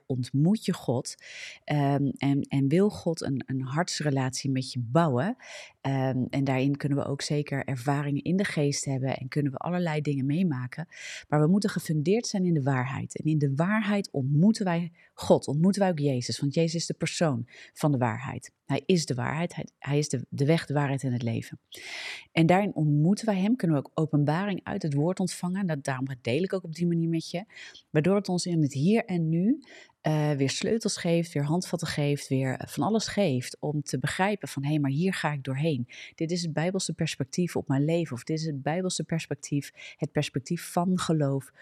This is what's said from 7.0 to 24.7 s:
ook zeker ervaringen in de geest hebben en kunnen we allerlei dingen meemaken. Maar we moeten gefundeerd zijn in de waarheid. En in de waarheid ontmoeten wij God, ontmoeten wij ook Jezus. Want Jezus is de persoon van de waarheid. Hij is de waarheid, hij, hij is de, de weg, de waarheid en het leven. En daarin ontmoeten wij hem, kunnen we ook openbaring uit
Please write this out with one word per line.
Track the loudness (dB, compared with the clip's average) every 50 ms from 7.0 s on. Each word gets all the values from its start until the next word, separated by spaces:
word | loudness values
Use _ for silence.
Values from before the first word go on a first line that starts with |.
| 0
ook | -2 -4 -6 -4
zeker | -2 -2 -2 -2 -2 -4 -4 -4
ervaringen | -4 -6 -4 -2 0 0 0 0 0 -2 -2 0
in | 0 0
de | 0 0
geest | 0 0 2 2 2 0 -2 -2
hebben | -2 -2 -2 -2 -2 -2
en | -4 -6 -4
kunnen | -2 0 0 0 -2
we | -4
allerlei | -4 -2 -2 0 0 0 -2 -2
dingen | -2 0 0 0 0
meemaken. | 0 2 2 2 2 0 -2 -4 -6 -8 -10 -12 -12 -12 -16 -16 -14 -14 -14 -6 _
Maar | 2 4
we | 4
moeten | 6 4 4 2 0
gefundeerd | -2 -2 -2 -2 -2 0 2 2 2 2 0
zijn | -2 -2 0 2
in | 2 2
de | 4 2
waarheid. | 2 2 2 0 0 -2 -6 -6 -8 -8 -4
En | 0
in | 0 2 2
de | 2 2 2
waarheid | 2 2 2 2 2 2 2 0 0 -2 -2
ontmoeten | -4 -2 0 2 4 6 6 6 4 4 2
wij | 0 0 0 -2 -4 -8 _ -20 _ _
God, | -12 4 6 6 6 6
ontmoeten | 2 0 2 4 2 4 4 2
wij | 2
ook | 2 2
Jezus. | 0 0 0 0 -2 -4 -4 -2
Want | -2 0 2
Jezus | 2 0 0 0
is | -4 -4
de | -4 -4
persoon | -4 -4 -4 -2 0 0 0 0 -2 -4 -8 -12 -20 -20 -20 _
van | 0 2 2 4
de | 4
waarheid. | 2 0 0 -2 -6 -10 -10 -10 -14 -16 -20 _ _
Hij | -4 -4 -2 2
is | 2 2 2 2
de | 0 -2
waarheid, | -2 -2 -2 -2 -2 -4 -4 -6
hij, | -8 -10 -10 _ _
hij | -6 -2 0 0
is | 0 0
de, | -2 -4 -4 -6
de | -2 0 2
weg, | 4 4 2 2
de | 0 -2
waarheid | 0 0 0 -2 -2 -2
en | -2 -2
het | 0 0
leven. | -2 -2 -2 -4 -6 -12 -16 _ _ -20 -18 -16 -14 -12 -12 -12 -12 -12 -14 -16 _ _
En | 2 6
daarin | 6 6 4 4 0 0
ontmoeten | 0 2 4 4 4 4 4 2 2 0
wij | -2 0 0
hem, | 2 2 2
kunnen | 2 2 2 2
we | 0 0
ook | -2 -2 -2
openbaring | -2 2 2 2 2 2 2 0 0 -2 -4 -6 -6
uit | -6